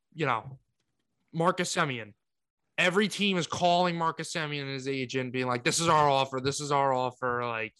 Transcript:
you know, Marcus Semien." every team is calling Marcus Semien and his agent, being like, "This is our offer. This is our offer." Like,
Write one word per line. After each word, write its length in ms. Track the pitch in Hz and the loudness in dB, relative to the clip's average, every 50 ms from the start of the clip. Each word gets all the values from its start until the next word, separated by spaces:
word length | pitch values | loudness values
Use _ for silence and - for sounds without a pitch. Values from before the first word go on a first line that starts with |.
| _ _ | _ _
you 140 | - 156 151 | -8 -4 -2
know, 320 | 135 117 107 - - 135 - _ _ _ _ _ _ _ _ _ _ _ _ _ _ | -2 -2 -2 -6 -10 -16 -20 _ _ _ _ _ _ _ _ _ _ _ _ _ _
Marcus 420 | - 165 170 185 180 180 175 - - | -4 0 0 0 0 0 -2 -2 -2
Semien." 380 | 180 165 143 127 117 107 104 - _ _ _ _ _ _ _ _ _ _ _ _ | -2 -2 -2 -4 -8 -10 -14 -18 _ _ _ _ _ _ _ _ _ _ _ _
every 320 | 156 175 180 170 208 220 185 | 0 0 2 4 2 2 0
team 300 | - 190 208 202 185 175 | 0 0 0 0 0 0
is 100 | 151 - | -2 -4
calling 480 | - - 180 175 175 180 185 175 170 | -2 0 2 2 4 4 2 0 0
Marcus 360 | 170 165 160 160 - 160 - | 0 -2 -2 -2 -4 -8 -8
Semien 280 | - 170 151 147 147 143 | -6 -6 -6 -6 -6 -6
and 100 | 139 135 | -6 -8
his 160 | 135 131 127 | -8 -6 -6
agent, 460 | 139 139 135 127 120 131 131 127 123 | -4 -4 -4 -4 -4 -2 -4 -4 -2
being 160 | 123 127 127 127 | -2 -2 0 0
like, 160 | 123 120 - | 0 0 0
"This 160 | 160 - - | 0 0 2
is 80 | 170 170 | 4 4
our 200 | 156 151 147 143 | 6 6 6 6
offer. 300 | 135 135 135 131 131 127 | 6 4 2 0 -2 -2
This 200 | 127 139 139 - | -2 -2 -2 -4
is 100 | 147 139 | -2 0
our 220 | 143 139 139 135 | 2 2 4 2
offer." 520 | 127 127 127 123 - - 131 123 120 123 120 | 2 2 0 -2 -4 -4 -4 -2 -2 -2 -2
Like, 300 | 120 113 110 110 110 - | -4 -4 -4 -6 -8 -10